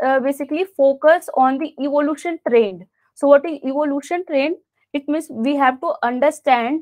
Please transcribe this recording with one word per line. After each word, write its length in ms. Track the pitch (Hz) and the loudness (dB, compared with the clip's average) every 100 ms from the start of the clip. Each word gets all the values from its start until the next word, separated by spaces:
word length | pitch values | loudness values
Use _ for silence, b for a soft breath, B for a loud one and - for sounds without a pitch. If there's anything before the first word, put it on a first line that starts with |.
uh, 160 | 262 269 | 0 0
basically 460 | 254 277 277 302 381 | 0 -4 -4 -4 -4
focus 640 | - 277 277 302 339 - - | 2 2 4 4 4 2 0
on 220 | 262 269 | 2 0
the 160 | 311 - | -6 -6
evolution 580 | 277 285 294 294 349 330 - | -2 0 0 -2 -6 -6 0
trend. 380 | 233 214 175 180 _ _ | 2 2 -4 -18 _ _
So 140 | - 285 | 0 4
what 180 | 285 330 | 4 4
is 140 | 285 | -8
evolution 600 | 262 277 302 285 - 349 359 | -6 -4 -2 -4 -4 -6 -2
trend? 320 | 277 294 359 _ _ _ | -2 -2 -4 _ _ _
It 140 | 285 277 | -8 -4
means 200 | 311 311 | -6 -6
we 260 | 220 247 285 | -4 -2 2
have 240 | 262 262 | 0 0
to 120 | 339 - | -4 -4
understand 800 | 240 247 285 302 277 247 233 320 | -4 0 0 0 0 0 0 -4